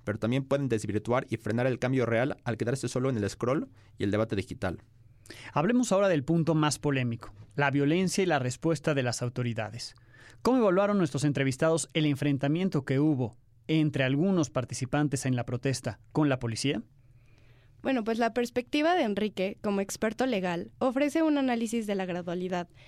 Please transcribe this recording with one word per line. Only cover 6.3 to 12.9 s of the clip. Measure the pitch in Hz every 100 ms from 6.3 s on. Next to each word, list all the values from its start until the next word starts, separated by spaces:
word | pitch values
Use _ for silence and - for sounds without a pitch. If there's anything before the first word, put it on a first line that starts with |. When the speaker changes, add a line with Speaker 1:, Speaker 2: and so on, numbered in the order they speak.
| 170 156
Speaker 2:
más | 156 151 -
polémico, | 147 135 123 117 - - -
la | - 143
violencia | 139 143 170 185 -
y | 185
la | 147
respuesta | 123 - 160 160 -
de | 139
las | 123 113
autoridades. | 123 123 123 113 107 117 - - - - - -
¿Cómo | - 262
evaluaron | 214 180 202 202
nuestros | 165 139
entrevistados | 147 139 135 131 160 165 -
el | 165 151
enfrentamiento | 139 147 139 139 160 185 160
que | 131